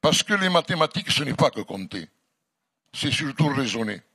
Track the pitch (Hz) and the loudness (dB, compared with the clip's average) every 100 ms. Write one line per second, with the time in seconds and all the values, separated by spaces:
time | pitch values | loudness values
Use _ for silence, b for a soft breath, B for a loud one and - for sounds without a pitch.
0 | 151 - - 208 185 175 156 180 156 - | 4 2 2 2 4 2 2 0 0 0
1 | 196 - 139 - 147 113 98 98 95 101 | -4 -2 -2 2 2 2 -8 -8 -8 -10
2 | 80 _ _ _ _ _ _ _ _ - | -12 _ _ _ _ _ _ _ _ -6
3 | 147 123 156 135 151 139 123 104 113 98 | -4 -2 -4 2 2 2 -2 -2 -4 -6
4 | _ | _